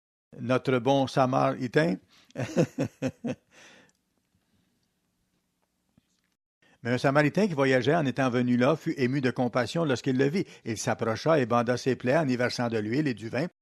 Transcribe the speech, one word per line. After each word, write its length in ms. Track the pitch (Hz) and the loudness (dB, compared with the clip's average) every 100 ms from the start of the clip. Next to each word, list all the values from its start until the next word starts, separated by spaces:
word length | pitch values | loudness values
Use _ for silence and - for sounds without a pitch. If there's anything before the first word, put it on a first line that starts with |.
| _ _ _ - | _ _ _ -8
notre 400 | 120 127 - 127 | -2 0 2 0
bon 280 | 120 139 131 | 2 2 2
Samaritain. 880 | 143 127 135 135 135 127 151 170 185 _ _ _ - | 0 2 2 0 -2 -2 0 0 -2 _ _ _ -10
<laughs> 100 | 123 294 147 - - - 131 - 226 - _ - - - _ _ _ _ _ _ _ _ _ _ _ _ _ _ _ _ _ _ _ _ _ _ _ _ _ _ _ _ _ _ | -4 0 0 -2 -8 -6 -8 -8 -10 -10 _ -20 -20 -20 _ _ _ _ _ _ _ _ _ _ _ _ _ _ _ _ _ _ _ _ _ _ _ _ _ _ _ _ _ _
Mais 80 | 120 | -2
un 60 | 123 | 0
Samaritain 500 | 143 143 147 180 208 | 2 4 2 2 0
qui 60 | |
voyageait 420 | 143 135 131 123 170 | 2 4 4 4 2
en 120 | 135 | 0
étant 220 | 131 131 | 0 0
venu 260 | 123 123 123 | 0 2 2
là 180 | 127 - | 2 2
fut 200 | 165 139 | -2 -2
ému 240 | 123 143 | -2 0
de 80 | 127 | -2
compassion 560 | 131 123 131 117 165 156 | -2 -2 -2 -2 -2 -2
lorsqu'il 320 | 120 139 127 | -2 0 0
le 80 | 139 | 0
vit. 200 | 185 - - - | 0 -6 -10 -10
Il 120 | 104 | -4
s'approcha 640 | 123 113 113 107 151 156 | -2 -2 -2 -2 2 2
et 60 | 113 | 2
banda 320 | 120 117 120 | 0 0 -2
ses 180 | 135 123 | -2 -2
plaies 220 | 123 156 | 0 0
en 100 | 139 | 2
y 80 | 120 | 0
versant 340 | 120 - 120 | -2 -2 -4
de 80 | 113 | -2
l'huile 280 | 104 135 147 | -2 -2 -2
et 60 | |
du 160 | 104 113 | -4 -6
vin. 180 | 120 175 _ | -6 -6 _